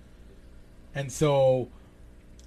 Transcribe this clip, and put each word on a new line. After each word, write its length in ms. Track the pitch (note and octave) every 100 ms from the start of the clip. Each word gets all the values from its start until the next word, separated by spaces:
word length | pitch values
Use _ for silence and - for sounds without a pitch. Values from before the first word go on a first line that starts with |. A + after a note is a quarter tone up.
| - - - - - - - - - C#3
And 160 | C#3
so 580 | - D3+ C#3 C3 B2+ A#2+ - - - - - - -